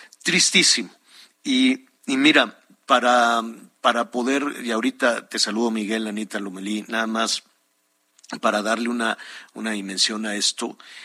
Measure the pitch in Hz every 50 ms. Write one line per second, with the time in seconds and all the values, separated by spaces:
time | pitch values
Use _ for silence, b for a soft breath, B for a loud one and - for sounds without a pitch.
0 | B B B _ - 175 165 180 - - - 190 160 - - - 98 85 - _
1 | B B B B B B B _ - 143 131 127 131 127 131 127 - _ _ _
2 | _ - 139 131 139 151 147 139 123 107 - - _ _ _ _ _ - 139 123
3 | 117 123 123 123 120 117 117 117 113 113 113 - - - _ _ - 127 113 117
4 | 110 - - 123 120 131 135 139 143 143 - - 120 117 113 110 113 131 131 -
5 | 135 123 117 110 - - - 110 - 110 101 110 120 117 113 110 104 98 110 113
6 | 110 107 104 107 107 101 - 104 101 98 92 95 95 101 107 107 104 - 117 113
7 | 113 110 110 113 113 110 - - - _ _ _ _ _ _ _ _ _ _ _
8 | _ _ _ _ - - - - - 113 104 107 101 110 113 113 120 117 120 120
9 | 113 113 - B B B B B B B _ 110 110 113 107 104 95 98 95 92
10 | - - 113 107 110 107 104 104 98 - - - 120 - - B B B B B
11 | B